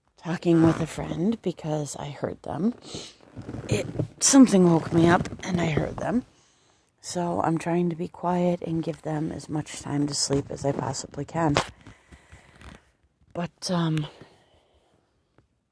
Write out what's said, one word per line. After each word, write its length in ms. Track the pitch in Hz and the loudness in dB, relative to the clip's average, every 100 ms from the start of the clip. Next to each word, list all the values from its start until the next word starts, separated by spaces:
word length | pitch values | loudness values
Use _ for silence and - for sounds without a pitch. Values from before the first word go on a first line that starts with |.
| _ _ | _ _
talking 480 | 175 - 175 165 | -6 -2 4 6
with 160 | 160 160 | 6 4
a 60 | 160 | -2
friend, 540 | - 156 156 185 226 | -6 -8 -2 -2 -2
because 520 | 185 160 156 151 143 - | -4 -6 -4 -4 -4 -8
I 140 | 143 | -12
heard 320 | 139 117 - | -8 -8 -8
them. 320 | - 127 208 240 - - - - - - - - - | -10 -2 -2 -2 -10 -14 -14 -20 -20 -18 -14 -12 -4
It, 180 | 415 - - - - | -2 -2 -6 -6 -2
something 500 | - 277 247 196 180 | 6 8 8 8 6
woke 220 | 165 - | 6 2
me 160 | 165 165 | 4 6
up 200 | 180 - - | 4 0 -8
and 160 | - 175 | -4 -2
I 60 | 165 | 0
heard 260 | 151 156 - | 0 -2 -4
them. 260 | - 226 - _ _ _ _ _ _ _ | -2 -2 -4 _ _ _ _ _ _ _
So 400 | - 180 175 170 | -10 -4 -2 0
I'm 140 | - 165 | 0 0
trying 320 | 170 170 175 | 0 0 0
to 60 | 160 | -2
be 120 | 180 | -8
quiet 540 | - 170 180 175 175 | -6 -2 2 2 0
and 200 | - 165 | -2 -4
give 200 | 156 147 | -4 -6
them 280 | 151 151 160 | -6 -4 -4
as 180 | - - | -8 -8
much 320 | 151 147 - | -6 -6 -10
time 280 | - 143 143 | -6 -2 -2
to 60 | |
sleep 320 | 139 - 139 - | -2 0 -2 -2
as 140 | - | -4
I 80 | 139 | -2
possibly 520 | 139 - 135 - - | -2 -4 -6 -10 -10
can. 300 | 143 165 160 147 - - - - _ - _ - - - - - _ _ _ _ _ | -8 0 2 2 -2 -10 -20 -20 _ -20 _ -20 -20 -20 -20 -20 _ _ _ _ _
But, 380 | - 175 _ - | -10 -10 _ -4
um, 380 | 175 165 156 151 - - _ _ _ _ _ _ _ _ _ _ _ _ _ _ | -2 0 -2 -4 -12 -20 _ _ _ _ _ _ _ _ _ _ _ _ _ _